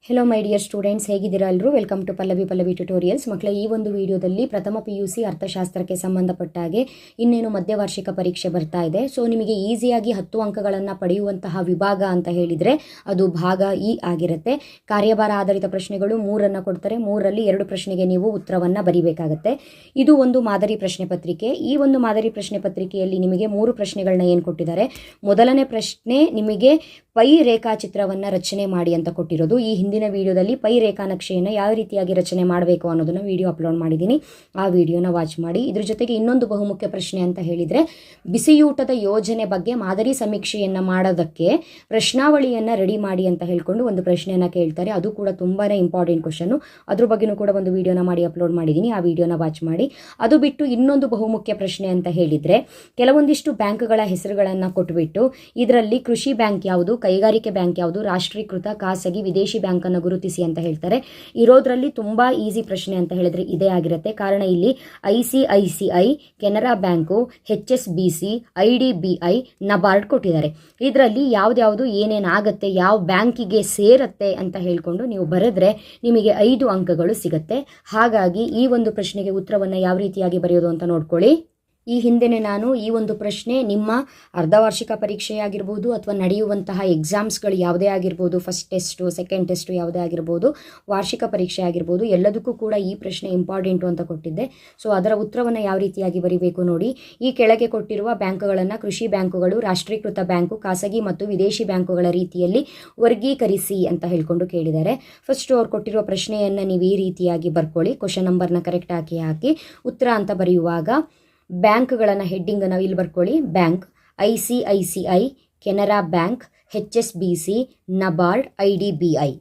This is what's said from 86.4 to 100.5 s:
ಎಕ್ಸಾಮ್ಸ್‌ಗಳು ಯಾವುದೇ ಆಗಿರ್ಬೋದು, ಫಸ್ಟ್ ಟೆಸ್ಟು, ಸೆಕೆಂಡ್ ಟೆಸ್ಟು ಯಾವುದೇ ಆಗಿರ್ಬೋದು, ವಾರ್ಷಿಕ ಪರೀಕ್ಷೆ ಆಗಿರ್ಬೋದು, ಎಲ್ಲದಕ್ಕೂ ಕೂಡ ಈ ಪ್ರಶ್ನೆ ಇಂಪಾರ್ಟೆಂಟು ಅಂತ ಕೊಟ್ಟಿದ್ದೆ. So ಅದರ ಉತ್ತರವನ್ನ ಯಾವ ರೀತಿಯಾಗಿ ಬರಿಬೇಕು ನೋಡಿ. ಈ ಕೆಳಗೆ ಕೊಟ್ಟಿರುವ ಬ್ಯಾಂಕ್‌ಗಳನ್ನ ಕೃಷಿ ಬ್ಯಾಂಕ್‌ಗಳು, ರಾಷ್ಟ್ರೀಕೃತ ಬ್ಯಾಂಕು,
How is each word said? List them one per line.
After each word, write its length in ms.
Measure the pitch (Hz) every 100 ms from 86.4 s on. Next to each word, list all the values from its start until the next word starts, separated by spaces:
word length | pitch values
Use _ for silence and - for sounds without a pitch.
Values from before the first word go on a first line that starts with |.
| 214 202 196 190
ಎಕ್ಸಾಮ್ಸ್‌ಗಳು 720 | 196 160 156 202 214 214 208
ಯಾವುದೇ 320 | 190 175 175 196
ಆಗಿರ್ಬೋದು, 520 | 196 180 170 180 180
ಫಸ್ಟ್ 320 | 180 180 -
ಟೆಸ್ಟು, 400 | 185 180 - 180
ಸೆಕೆಂಡ್ 380 | 170 180 190 180
ಟೆಸ್ಟು 240 | 180 -
ಯಾವುದೇ 260 | 185 170 170
ಆಗಿರ್ಬೋದು, 580 | 175 170 165 170 220 294 - - -
ವಾರ್ಷಿಕ 340 | 196 196 - 233
ಪರೀಕ್ಷೆ 360 | 202 180 -
ಆಗಿರ್ಬೋದು, 420 | 180 175 170 180
ಎಲ್ಲದಕ್ಕೂ 500 | 226 185 196 208 226
ಕೂಡ 200 | 233 220
ಈ 200 | 208 190
ಪ್ರಶ್ನೆ 360 | 190 190 185 196
ಇಂಪಾರ್ಟೆಂಟು 560 | 180 175 190 185 185 180
ಅಂತ 140 | 170
ಕೊಟ್ಟಿದ್ದೆ. 760 | 165 160 165 160 254 - - _
So 80 | 214
ಅದರ 200 | 202 190
ಉತ್ತರವನ್ನ 420 | 214 214 240 240 226
ಯಾವ 160 | 208 190
ರೀತಿಯಾಗಿ 440 | 196 190 185 180
ಬರಿಬೇಕು 420 | 175 180 180 175
ನೋಡಿ. 340 | 180 170 214 269 - -
ಈ 120 | 254
ಕೆಳಗೆ 340 | 262 220 226 233
ಕೊಟ್ಟಿರುವ 440 | 226 208 208 214
ಬ್ಯಾಂಕ್‌ಗಳನ್ನ 580 | 220 196 190 202 190 185 220
ಕೃಷಿ 280 | 208 190 226
ಬ್ಯಾಂಕ್‌ಗಳು, 520 | 196 185 185 180 208
ರಾಷ್ಟ್ರೀಕೃತ 580 | 220 180 - 214 214 202
ಬ್ಯಾಂಕು, 340 | 180 180 175